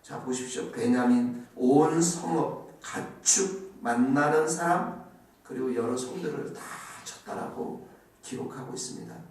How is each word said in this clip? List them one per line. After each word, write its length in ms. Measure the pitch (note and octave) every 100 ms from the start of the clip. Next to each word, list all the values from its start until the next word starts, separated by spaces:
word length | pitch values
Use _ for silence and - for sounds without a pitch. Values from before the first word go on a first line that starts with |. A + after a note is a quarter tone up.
자, 180 | - A#2+
보십시오. 480 | B2+ B2+ B2 - -
베냐민 760 | A#2+ A#2+ B2 B2 B2 B2 A#2+ -
온 460 | - B2+ D3 D#3 D#3+
성읍, 800 | E3+ - E3+ E3 - - - -
가축, 960 | - - - - - - F#3+ F#3+ - -
만나는 680 | A#2+ A#2+ C3 C#3+ D3 D#3 D#3+
사람, 580 | F3 E3+ F3+ - - - - _ _
그리고 320 | - C3 C3
여러 220 | A#2+ A#2
성들을 580 | B2+ - - - - -
다 80 | - - - - -
쳤다라고 840 | - - - - - - - - - - _ _
기록하고 520 | - - - C#3 -
있습니다. 420 | - - - E2+ E2+ -